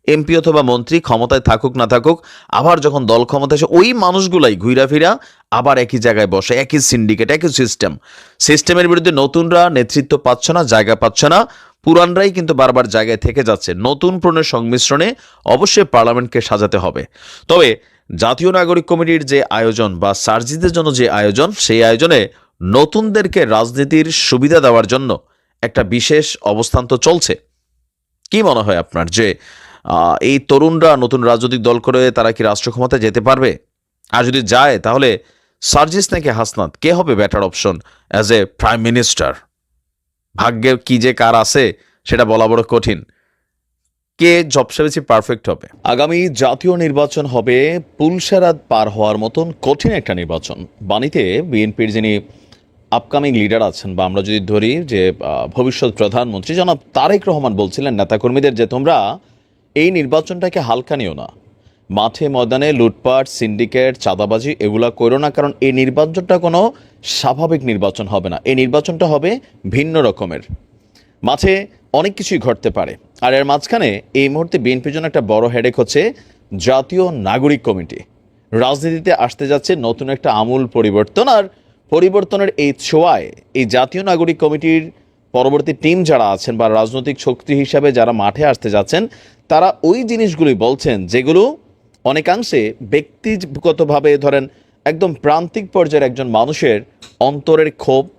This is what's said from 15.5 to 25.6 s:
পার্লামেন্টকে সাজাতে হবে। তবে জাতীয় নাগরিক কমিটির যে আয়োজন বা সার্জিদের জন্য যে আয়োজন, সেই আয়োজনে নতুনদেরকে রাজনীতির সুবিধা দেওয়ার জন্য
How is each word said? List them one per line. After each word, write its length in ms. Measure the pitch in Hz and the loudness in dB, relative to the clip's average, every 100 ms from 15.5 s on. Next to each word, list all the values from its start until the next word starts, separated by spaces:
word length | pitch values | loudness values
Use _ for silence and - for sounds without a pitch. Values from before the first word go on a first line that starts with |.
| 127 196 - | 2 2 2
পার্লামেন্টকে 560 | 190 120 117 120 120 120 | 2 4 2 0 -2 -4
সাজাতে 380 | - 104 101 98 | -2 -2 0 -2
হবে। 260 | 90 - - _ - - - | -2 -6 -10 _ -20 -10 2
তবে 280 | 175 139 107 _ _ - 85 | 4 4 2 _ _ -14 -2
জাতীয় 360 | 113 131 180 | -2 0 0
নাগরিক 320 | 185 175 175 | 2 2 0
কমিটির 400 | - 170 165 165 | 0 0 0 0
যে 180 | 135 139 - | 0 0 0
আয়োজন 480 | 107 113 110 107 87 | 0 0 0 -2 -2
বা 160 | 98 | -2
সার্জিদের 580 | 98 - 113 120 160 180 | 0 0 -2 -2 -2 -2
জন্য 220 | 170 156 | 0 -2
যে 160 | 127 123 | 0 0
আয়োজন, 420 | 104 104 101 170 | 0 0 2 0
সেই 320 | 208 - 113 | 0 0 4
আয়োজনে 440 | 113 117 165 139 101 - _ - | 4 4 2 2 0 -8 _ -8
নতুনদেরকে 800 | 90 120 151 214 220 208 185 190 | 0 2 2 0 0 0 0 0
রাজনীতির 600 | 127 110 117 127 139 156 | 2 2 0 -2 0 2
সুবিধা 560 | 156 160 - 127 143 165 | 2 -2 0 0 4 4
দেওয়ার 260 | 135 117 107 | 6 4 2
জন্য 340 | 131 135 92 _ _ _ _ | 0 -2 -6 _ _ _ _